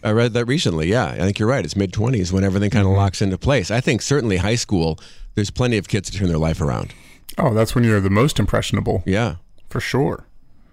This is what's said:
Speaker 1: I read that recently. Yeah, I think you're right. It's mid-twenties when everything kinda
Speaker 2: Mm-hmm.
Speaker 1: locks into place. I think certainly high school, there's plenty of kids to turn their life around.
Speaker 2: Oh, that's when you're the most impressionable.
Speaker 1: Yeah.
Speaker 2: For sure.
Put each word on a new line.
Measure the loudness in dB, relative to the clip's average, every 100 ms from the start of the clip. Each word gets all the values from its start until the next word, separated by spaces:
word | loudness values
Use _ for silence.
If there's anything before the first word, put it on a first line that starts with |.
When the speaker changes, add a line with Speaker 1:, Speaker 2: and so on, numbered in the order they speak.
Speaker 1:
I | 0
read | 2 2
that | 0 0
recently. | 0 0 0 2
Yeah, | 2 0
I | 0
think | -2 0
you're | 0
right. | 0 -2
It's | -2
mid-twenties | -2 0 0 0 0
when | 0
everything | 2 2 2
kinda | 2 4
Speaker 2:
Mm-hmm. | 4
Speaker 1:
locks | 2 0
into | -2 0
place. | 0 0 0
I | -2
think | 0 -2
certainly | 0 0 2 0
high | 0 -2
school, | 0 0 0 -4 -10 -18 -8
there's | -4 -4
plenty | 0 0 0
of | 0
kids | -4 -4
to | -2
turn | 0
their | 0
life | 0 0
around. | -2 -2 -6 -14 -20 -20 -16 -4
Speaker 2:
Oh, | 0 2
that's | 2
when | 2
you're | 2 2
the | 2
most | 2 2 2
impressionable. | 0 0 0 -2 -2 -2 0
Speaker 1:
Yeah. | 0 -2 -4 -14 -20 -10
Speaker 2:
For | -8
sure. | -4 -2 -2 -4 -14 -20 -20 -20 -20